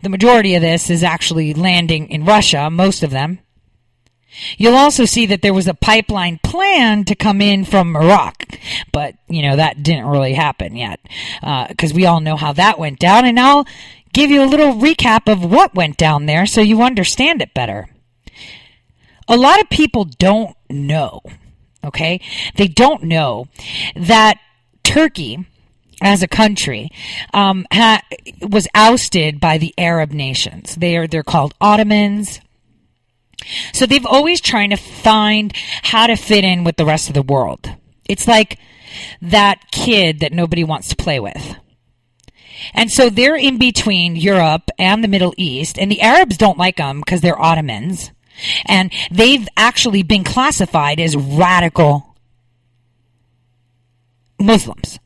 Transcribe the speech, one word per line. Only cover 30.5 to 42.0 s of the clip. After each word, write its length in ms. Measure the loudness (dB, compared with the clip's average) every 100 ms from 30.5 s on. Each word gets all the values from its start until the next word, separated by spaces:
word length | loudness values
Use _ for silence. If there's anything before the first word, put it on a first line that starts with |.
| -10 -16 -4
They 220 | -2 -2
are, 100 | -2
they're 160 | -6
called 300 | -2 -2 -2 _
Ottomans. 800 | 2 2 2 0 0 -2 -8 -12 _ _ _ _ _ _ _ _ _ -20 -14 -12 -10
So 120 | -2 0
they've 200 | 0 2
always 360 | 2 2 0
trying 300 | -2 -2 -2
to 60 | -4
find 760 | -8 -2 2 2 2 0 -2 -10 -12 -10
how 240 | -4 0 2
to 80 | 0
fit 280 | -2 -2
in 200 | 0 -2
with 140 | -2 -2
the 80 | 0
rest 240 | -2 -2
of 40 |
the 80 | -4
world. 480 | -2 -2 -2 -6 -14 -18 _ _ _
It's 200 | -6 2
like 300 | 2 2 -6 _ _ -20 -20 -18 -14
that 380 | -2 2 2 0 _
kid 500 | -6 0 2 2 -2
that 120 | -4
nobody 300 | -2 -2 -2
wants 240 | -4 -6 -8
to 80 | -8
play 240 | -4 -4
with. 360 | -6 -12 -16 -18 _ _ _ _